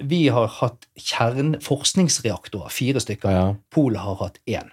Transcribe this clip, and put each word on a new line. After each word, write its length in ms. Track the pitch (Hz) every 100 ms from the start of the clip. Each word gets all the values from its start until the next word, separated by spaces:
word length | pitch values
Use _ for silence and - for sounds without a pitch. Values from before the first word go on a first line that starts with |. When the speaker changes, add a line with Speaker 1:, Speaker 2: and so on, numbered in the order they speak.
Speaker 1:
vi 260 | 143 175 147
har 200 | 120 110
hatt 380 | - 127 - - -
kjern-, 640 | - - 117 127 147 147
forskningsreaktorer, 1080 | - 135 - - 175 - 113 90 - 101 73
fire 300 | - 127 135
stykker. 300 | - 107 101
Speaker 2:
Ja. 240 | 92 95 104 -
Speaker 1:
Polen 300 | - 139 104
har 160 | 95 95
hatt 220 | 92 - -
én. 200 | 110 -